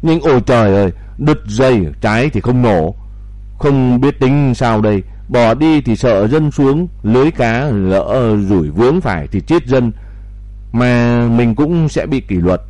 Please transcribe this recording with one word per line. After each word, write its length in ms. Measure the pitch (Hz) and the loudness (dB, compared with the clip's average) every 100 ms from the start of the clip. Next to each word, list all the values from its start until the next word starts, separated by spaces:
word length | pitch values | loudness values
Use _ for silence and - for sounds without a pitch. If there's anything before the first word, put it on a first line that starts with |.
Nhưng 180 | 156 165 | 0 0
ôi 200 | 156 131 104 | 2 2 2
trời 280 | 120 110 | 2 4
ơi, 180 | 98 98 87 - - | 2 0 -2 -14 -6
đứt 200 | 143 151 107 | -2 -2 -2
dây, 400 | 104 131 120 85 67 | 0 2 2 0 -4
trái 300 | 113 110 139 | -2 0 -2
thì 100 | 107 | -2
không 220 | 107 127 | -2 0
nổ. 320 | 120 95 80 104 - - - - - - | 2 2 0 -6 -16 -18 -18 -18 -18 -4
Không 420 | 147 139 127 123 | 0 2 2 2
biết 200 | 135 143 | 2 2
tính 340 | 131 143 139 | 0 2 2
sao 260 | 120 123 110 | 0 0 2
đây, 220 | 107 101 92 - - | 2 0 -4 -16 -4
bỏ 260 | 123 117 | 2 2
đi 260 | 117 156 156 | 4 2 2
thì 160 | 120 107 | 0 0
sợ 320 | 127 101 107 | 2 2 2
dân 220 | 151 151 | 2 0
xuống, 380 | - 135 143 180 - | 2 2 2 -2 -6
lưới 280 | 104 120 143 | 0 2 2
cá 340 | 160 120 113 | 2 -2 0
lỡ 720 | 147 107 95 95 - 120 120 104 98 | -2 -2 0 0 0 0 0 0 2
rủi 220 | 101 76 | 0 0
vướng 300 | 78 120 170 | 0 2 2
phải 260 | 143 87 71 | -2 -4 -4
thì 80 | 101 | -6
chết 260 | - 170 131 | 0 0 2
dân, 260 | 131 120 - - - - - - - - | 0 0 -4 -14 -18 -18 -18 -18 -18 -8
mà 480 | 117 123 120 120 120 120 | -2 2 2 2 2 2
mình 260 | 117 120 | 2 2
cũng 340 | 110 151 170 156 | 2 0 2 0
sẽ 180 | - - | -2 -4
bị 140 | 135 | -4
kỷ 160 | - 92 | -2 0
luật. 240 | 87 90 - | 0 0 -4